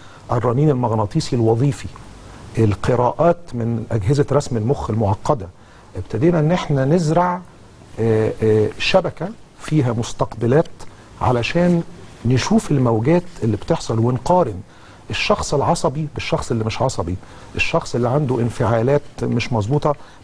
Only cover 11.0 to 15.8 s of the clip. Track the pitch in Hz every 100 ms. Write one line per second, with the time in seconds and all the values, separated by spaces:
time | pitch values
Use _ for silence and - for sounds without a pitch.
11 | - - 98 123 117 170 180 170 165 -
12 | - - 117 127 - 220 - 143 123 113
13 | 120 175 175 - 117 104 - 165 - 113
14 | 117 123 - 180 147 95 - - - -
15 | - - - 208 - 147 117 170